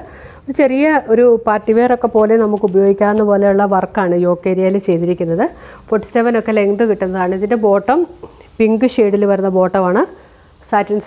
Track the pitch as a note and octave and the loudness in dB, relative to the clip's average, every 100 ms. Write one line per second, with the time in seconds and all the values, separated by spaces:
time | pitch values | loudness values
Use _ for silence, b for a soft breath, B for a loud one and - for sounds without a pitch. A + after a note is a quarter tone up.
0 | - B B B - C4+ C#4 C4 D4+ D4 | -4 B B B -8 0 0 2 2 0
1 | - A3 B3 A3+ A#3 G#3 G#3 A3 B3 A#3+ | 0 2 4 2 0 -2 0 0 2 0
2 | A#3+ A3+ G#3+ A3+ G#3+ G#3 G#3+ F#3 G3 G3 | 0 0 2 2 0 -2 0 2 2 2
3 | G#3 G#3+ G#3 G3+ G3+ G3 G3+ F#3+ F#3 A3+ | 0 0 0 2 2 2 2 0 -2 -4
4 | F#3 F3 F3 F3 F#3+ F#3 F#3+ G3 G3 E3+ | -2 0 0 -2 -2 -2 0 -2 -2 -2
5 | E3+ F3 E3+ E3 D#4+ - B B - G#3+ | -2 -4 -4 -2 -4 -6 B B -6 -6
6 | G#3 A#3+ A#3 A#3 A3+ G#3+ G3+ G3+ A3+ G3 | -2 -2 0 -2 -2 0 0 0 -2 -2
7 | F#3 F#3+ F3+ F#3+ G3+ A#3 G#3 G3 G3+ D4+ | -4 -4 -4 -4 -4 0 0 0 0 -2
8 | E4+ - B B B - A3 A3 B3 - | -2 -8 B B B -2 0 2 0 0
9 | G#3 G3+ G3+ G3 F#3+ F#3 F#3 F#3+ F3+ G3+ | 0 0 0 0 0 0 0 0 0 0
10 | F#4 B B B B B - G#3 G3+ G#3 | -2 B B B B B -4 -4 -2 -4